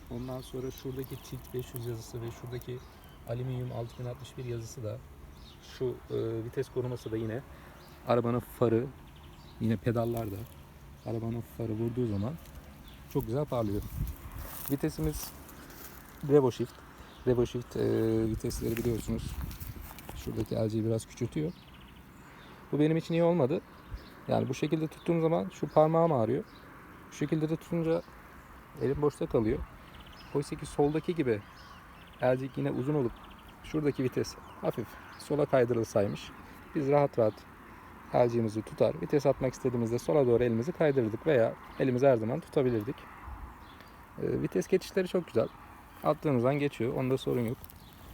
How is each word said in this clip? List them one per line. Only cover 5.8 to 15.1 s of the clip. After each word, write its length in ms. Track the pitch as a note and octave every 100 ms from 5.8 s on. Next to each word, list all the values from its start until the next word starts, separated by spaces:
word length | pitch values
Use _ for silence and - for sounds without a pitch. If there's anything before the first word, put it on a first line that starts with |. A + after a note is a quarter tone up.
| B2+ A#2+ -
e, 60 | A#2+ A2+ A2+
vites 240 | A2+ C#3 B2+
koruması 380 | B2+ B2+ A#2+ A2+
da 40 | A2
yine 260 | A2 A#2 - - - - - - -
arabanın 320 | A#2+ A#2+ A#2+
farı, 460 | - - A#2+ A2+ C3+ - - - - - - -
yine 160 | A2 A2+
pedallar 540 | B2 A#2 A#2 A#2 A2+
da 60 | G2 A#2+ - - - - - A#2
arabanın 340 | A2+ A2+ A#2
farı 320 | - - A2+
vurduğu 340 | A2 A#2 A#2 A#2+
zaman 260 | G2+ A2 E3 - - - - - - -
çok 160 | C#3+ A2
güzel 180 | B2+
parlıyor. 380 | D3 B2 G#2+ G2+ - - - - - - - - -
Vitesimiz 600 | C#3 D#3 D#3 D#3